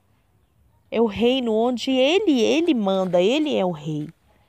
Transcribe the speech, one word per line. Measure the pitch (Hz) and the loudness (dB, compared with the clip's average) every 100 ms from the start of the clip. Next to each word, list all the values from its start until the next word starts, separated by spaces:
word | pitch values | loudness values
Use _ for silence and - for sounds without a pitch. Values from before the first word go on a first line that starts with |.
| _ _ _ _ _ _ _ _ _ | _ _ _ _ _ _ _ _ _
É | 220 | -2
o | 226 | 0
reino | 190 240 262 233 | 0 0 0 0
onde | 220 240 240 269 | 0 0 -2 -2
ele, | 262 269 381 415 254 | 2 2 2 2 2
ele | 214 285 349 | 2 2 0
manda, | 247 196 190 185 175 | 0 0 0 0 2
ele | 190 294 302 214 | 2 0 0 -2
é | 185 | -2
o | |
rei. | 156 151 151 151 - _ _ | -4 -8 -8 -10 -14 _ _